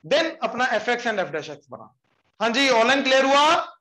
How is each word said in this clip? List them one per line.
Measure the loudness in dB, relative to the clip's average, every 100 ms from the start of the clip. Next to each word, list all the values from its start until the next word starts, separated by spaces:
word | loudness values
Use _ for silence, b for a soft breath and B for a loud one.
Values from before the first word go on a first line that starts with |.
then | 0 -2 -2 -4
अपना | -8 -4 -2 -2
fx | -2 -4 -4
and | -4 -6
f |
dash | -8 -10 -18
x | _
बना। | -20 -20 _ _ _ _ _
हाँ | -2
जी, | 0 2
all | 4 4 2
and | 2
clear | 2
हुआ? | 4 4 4 2 -2 -16